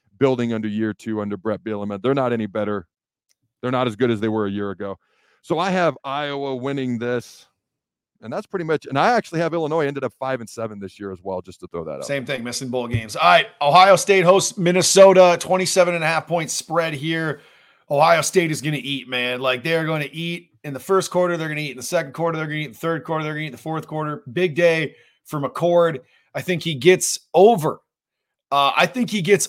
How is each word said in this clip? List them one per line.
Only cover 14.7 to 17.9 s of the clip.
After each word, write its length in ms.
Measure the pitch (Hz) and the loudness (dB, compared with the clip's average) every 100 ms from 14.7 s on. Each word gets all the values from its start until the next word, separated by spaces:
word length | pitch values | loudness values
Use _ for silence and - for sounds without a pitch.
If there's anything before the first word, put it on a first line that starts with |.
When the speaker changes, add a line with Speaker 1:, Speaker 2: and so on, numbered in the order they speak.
| 180 165 196 190 185 180 170 | 2 4 8 10 10 8 6
Speaker 2:
twenty-seven 520 | - 185 185 190 175 | 0 -2 0 2 2
and 120 | 175 | 0
a 20 | 160 | -2
half 220 | 160 - | -2 -2
point 240 | 170 156 | -4 -4
spread 420 | - - 165 165 | -8 -4 -2 -2
here. 460 | 147 151 165 160 139 - _ _ _ - | -4 -4 -2 -4 -6 -12 _ _ _ -4